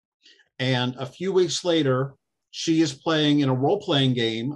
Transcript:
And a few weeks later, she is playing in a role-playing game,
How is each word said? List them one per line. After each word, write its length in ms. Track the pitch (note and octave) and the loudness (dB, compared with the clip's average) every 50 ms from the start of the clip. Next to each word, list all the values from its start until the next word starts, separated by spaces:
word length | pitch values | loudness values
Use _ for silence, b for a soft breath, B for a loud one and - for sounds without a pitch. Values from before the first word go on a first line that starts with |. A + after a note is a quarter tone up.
| _ _ _ _ b b b b b b b - | _ _ _ _ b b b b b b b -6
And 360 | C3 B2+ C3 B2 B2 B2 B2+ C3 | -2 0 0 0 0 -2 -6 -8
a 100 | C3+ C3+ | -10 -12
few 260 | - - F3 F#3+ F#3 | -10 -8 -6 -2 2
weeks 320 | F#3 F3+ E3 - - - | 2 2 2 0 -4 -2
later, 480 | F3 E3 E3 D3 C3+ C3 B2+ C3+ C3+ - _ _ _ _ _ _ _ | 0 0 2 2 2 0 0 -2 -4 -8 _ _ _ _ _ _ _
she 300 | - - - - E3 D#3+ | -14 -6 -2 0 2 2
is 120 | E3 D3+ C3+ | 2 0 -2
playing 460 | - - E3 D#3+ D#3 D3+ D3 D3 D3 | -4 -4 -2 0 2 2 2 4 4
in 100 | C#3+ C3 | 2 2
a 60 | C3 | 2
role-playing 580 | B2+ C3 C3+ C3+ - - - D#3+ C#3 C3+ C3 B2+ | 2 2 0 0 0 0 0 0 2 2 2 2
game, 420 | A#2+ A#2 A2+ A2 A2+ A#2 C3+ D3 | 2 0 -2 -2 -2 -4 -6 -6